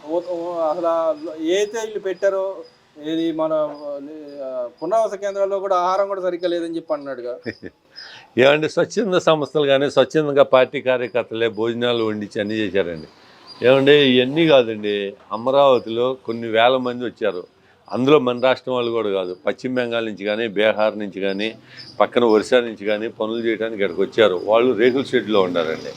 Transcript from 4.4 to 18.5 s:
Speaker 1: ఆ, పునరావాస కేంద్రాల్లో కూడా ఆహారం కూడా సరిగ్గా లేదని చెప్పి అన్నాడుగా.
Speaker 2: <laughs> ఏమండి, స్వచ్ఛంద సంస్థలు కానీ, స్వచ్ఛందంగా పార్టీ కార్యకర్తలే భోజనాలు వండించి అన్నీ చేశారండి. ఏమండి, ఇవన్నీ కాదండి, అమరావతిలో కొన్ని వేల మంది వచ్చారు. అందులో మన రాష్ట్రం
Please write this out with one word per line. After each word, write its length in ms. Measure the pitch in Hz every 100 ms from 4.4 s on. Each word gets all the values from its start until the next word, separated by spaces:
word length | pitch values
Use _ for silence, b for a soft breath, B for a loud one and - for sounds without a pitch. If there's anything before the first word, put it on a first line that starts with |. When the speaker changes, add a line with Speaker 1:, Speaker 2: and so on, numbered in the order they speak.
| 131
Speaker 1:
ఆ, 220 | 127 123 _
పునరావాస 320 | 160 220 220
కేంద్రాల్లో 440 | 196 202 196 196 196
కూడా 180 | 196 185
ఆహారం 320 | 180 190 196
కూడా 120 | 190
సరిగ్గా 280 | 180 175 175
లేదని 280 | 175 170 165
చెప్పి 180 | 160
అన్నాడుగా. 420 | 147 139 123 120 123 117
Speaker 2:
<laughs> 240 | - 90 _ _ B B B B -
ఏమండి, 300 | 135 151 156
స్వచ్ఛంద 460 | - 165 196 220
సంస్థలు 520 | 180 - 156 139 156 139
కానీ, 240 | 135 143
స్వచ్ఛందంగా 520 | 135 127 156 147 139
పార్టీ 380 | 135 131 123 143
కార్యకర్తలే 680 | 120 127 120 117 110 113 113
భోజనాలు 560 | 104 117 117 120 120
వండించి 360 | 110 107 104 110
అన్నీ 140 | 104
చేశారండి. 540 | 110 104 95 85 82 76 _ B B B - 120
ఏమండి, 260 | 135 135
ఇవన్నీ 540 | 147 135 127 127 147 160
కాదండి, 680 | 139 113 107 104 104 98 - -
అమరావతిలో 840 | 107 120 135 139 120 104 113 127 131 -
కొన్ని 220 | 117 117
వేల 280 | 110 120 131
మంది 280 | 123 123
వచ్చారు. 400 | 120 - 107 90 87 _ b b -
అందులో 260 | 110 131 151
మన 220 | 123 120
రాష్ట్రం 300 | 127